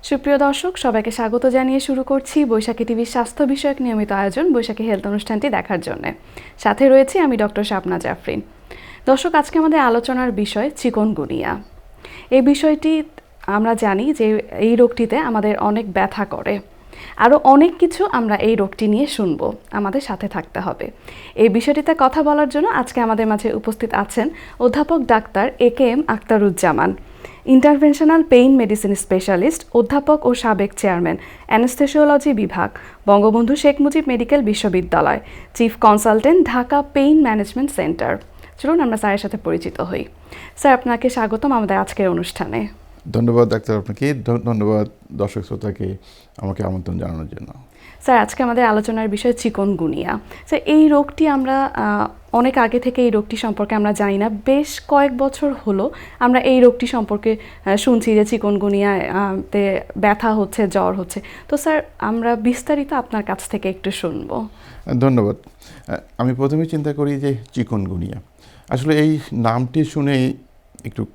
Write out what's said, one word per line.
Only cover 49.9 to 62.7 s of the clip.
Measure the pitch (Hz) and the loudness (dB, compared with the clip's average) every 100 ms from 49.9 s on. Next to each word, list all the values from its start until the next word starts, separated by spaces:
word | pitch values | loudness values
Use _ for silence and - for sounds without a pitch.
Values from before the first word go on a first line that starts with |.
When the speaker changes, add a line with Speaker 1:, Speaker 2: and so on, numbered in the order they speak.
| - - 208 - - - | -4 -6 -6 -10 -20 -4
Speaker 1:
স্যার, | 302 - | -4 2
এই | 302 311 | 4 6
রোগটি | 285 285 - 311 | 4 2 0 0
আমরা, | 277 262 269 | 0 0 0
আহ, | 269 - 208 208 - - - | -2 -2 -2 -2 -4 -8 -4
অনেক | 233 247 262 | 0 2 2
আগে | 226 240 | 0 0
থেকে | 247 247 | -2 0
এই | 247 | 2
রোগটি | 220 214 220 | 0 -4 -6
সম্পর্কে | 226 202 202 | -6 -4 -2
আমরা | 220 208 | 0 0
জানি | 208 202 196 | 0 0 0
না। | 214 | -2
বেশ | 208 269 277 294 - - | -2 0 0 0 -8 0
কয়েক | 285 285 247 | 2 2 0
বছর | 269 269 294 269 220 | -4 -2 -4 -2 -4
হলো | 196 240 - - - | -2 -2 -6 -20 -2
আমরা | 247 247 | 2 2
এই | 254 254 | 4 6
রোগটি | 247 240 240 | 6 4 -4
সম্পর্কে, | 247 208 208 220 220 - - - | -4 -2 -2 -2 -4 -6 -12 -2
আহ, | 202 | 0
শুনছি | 269 233 220 | 2 2 4
যে | 214 | 2
চিকনগুনিয়া, | 214 233 208 202 202 196 202 | 2 0 0 0 0 0 0
আহ, | 196 - 185 202 190 - | 0 -2 -2 -2 -4 -4
তে | 202 202 190 - - | -2 0 -2 -6 -2
ব্যথা | 208 214 233 | 0 0 0
হচ্ছে, | 220 196 - 202 | 0 -2 -2 -2
জ্বর | 196 180 | 0 -2
হচ্ছে। | 190 180 - - - - | -2 -6 -10 -14 -20 -6
তো | 285 | -4
স্যার, | 320 311 - - | 0 -2 -4 -8
আমরা | 202 226 226 233 | -4 -2 -2 0
বিস্তারিত | 220 247 - | 0 -2 -2